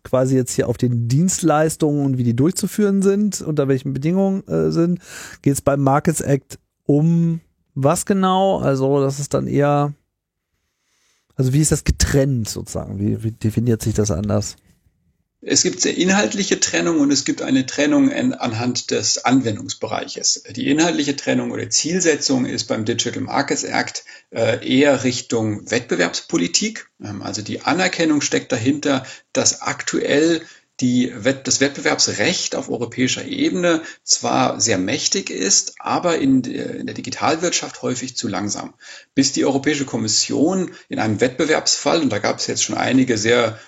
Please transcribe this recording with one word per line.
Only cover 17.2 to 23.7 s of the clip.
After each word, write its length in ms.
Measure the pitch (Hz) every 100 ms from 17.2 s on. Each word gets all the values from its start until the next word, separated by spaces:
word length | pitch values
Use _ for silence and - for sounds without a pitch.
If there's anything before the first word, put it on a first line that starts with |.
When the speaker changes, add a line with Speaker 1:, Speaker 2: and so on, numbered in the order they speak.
| -
Speaker 2:
gibt 160 | 147
eine 240 | - 131 131
Trennung 440 | - 147 147 135
in, 220 | - 127
anhand 600 | 135 127 110 123 123 -
des 340 | 120 110 - 123
Anwendungsbereiches. 1200 | 131 113 107 95 - 101 101 - - - - - 117
Die 140 | 135
inhaltliche 480 | 147 170 156 143 139
Trennung 340 | 135 127 120
oder 180 | 113 113
Zielsetzung 760 | - 147 180 170 143 - 131 123
ist 180 | 117 -
beim 200 | 113 110
Digital 360 | 117 120 113
Markets 440 | - 117 139 151
Act, 400 | -